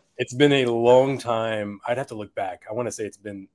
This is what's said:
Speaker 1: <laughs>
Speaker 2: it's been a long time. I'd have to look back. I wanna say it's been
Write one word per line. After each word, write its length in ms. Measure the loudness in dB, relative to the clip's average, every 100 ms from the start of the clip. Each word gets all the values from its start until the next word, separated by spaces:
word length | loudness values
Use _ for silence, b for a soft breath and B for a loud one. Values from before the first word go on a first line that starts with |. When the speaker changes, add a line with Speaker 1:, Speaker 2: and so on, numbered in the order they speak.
| _
Speaker 1:
<laughs> 120 | -8
Speaker 2:
it's 160 | -4
been 200 | 2 4
a 120 | 4 2
long 500 | 2 6 6 6 0
time. 640 | -4 -2 -2 -4 -6 -8 -6
I'd 100 | -6
have 100 | -6
to 80 | -12
look 180 | -12 -8
back. 280 | -8 -10 -10
I 40 |
wanna 180 | -6 -6
say 120 | -6
it's 140 | -10 -12
been 300 | -14 -14 -16